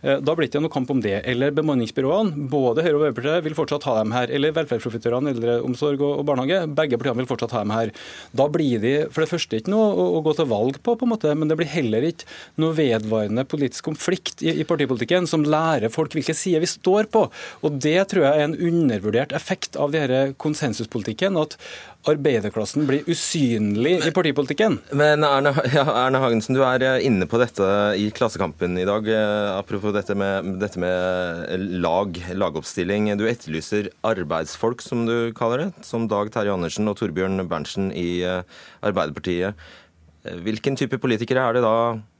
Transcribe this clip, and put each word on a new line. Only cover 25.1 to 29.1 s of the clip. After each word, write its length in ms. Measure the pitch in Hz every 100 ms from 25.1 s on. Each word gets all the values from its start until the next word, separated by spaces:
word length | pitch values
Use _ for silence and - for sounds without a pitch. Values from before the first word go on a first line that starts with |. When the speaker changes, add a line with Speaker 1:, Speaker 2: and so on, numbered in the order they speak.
| 151 151
Speaker 2:
Erne, 240 | 139 143 139 127
ja, 80 | 147 139 117
Erne 160 | 127 131
Hagensen, 320 | 131 117 107
du 60 | 131
er, 200 | 135 127 131
eh, 140 | 127
inne 240 | 123 104 -
på 140 | 117
dette 260 | 120 - 95 101 104 98
i 60 | 107
Klassekampen 640 | - 117 - 92 78 87 90
i 60 | 92
dag. 220 | 101 107